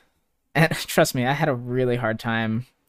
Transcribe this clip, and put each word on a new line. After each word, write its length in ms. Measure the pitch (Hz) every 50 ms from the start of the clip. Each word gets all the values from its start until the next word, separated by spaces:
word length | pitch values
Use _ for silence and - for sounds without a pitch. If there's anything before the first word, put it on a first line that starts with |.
| _ _ _ _ _ _ _ _ _ _ _
And 160 | 139 165 160 151
<laughs> 220 | - - - -
trust 200 | - 165 - -
me, 100 | 135 123
I 80 | 127 143
had 140 | 139 165 151
a 60 | 135
really 420 | 120 123 123 123 127 127 123 120
hard 220 | 120 120 110 113 110
time 480 | - 117 113 113 113 110 110 117 123 - _ _ _